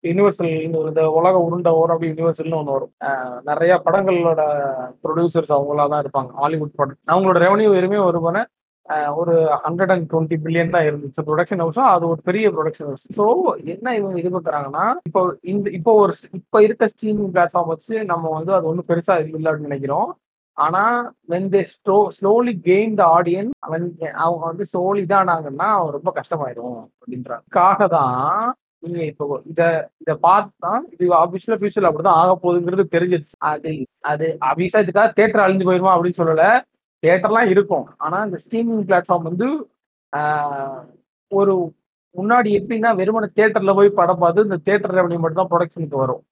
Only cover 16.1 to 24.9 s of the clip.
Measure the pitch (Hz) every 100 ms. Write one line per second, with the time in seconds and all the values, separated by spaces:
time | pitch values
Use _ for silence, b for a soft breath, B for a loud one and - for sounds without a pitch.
16.1 | - - 190 - 220 214 226 226 - 214
17.1 | 214 202 180 170 180 165 160 - 220 208
18.1 | 170 165 156 160 190 160 170 170 170 170
19.1 | 180 156 160 160 156 147 139 135 147 247
20.1 | 359 _ _ _ - 147 180 214 240 240
21.1 | _ - 170 190 196 170 _ - 196 202
22.1 | - 196 220 247 196 170 185 226 208 175
23.1 | 170 170 180 214 285 - 160 175 165 160
24.1 | - 165 170 165 170 196 185 185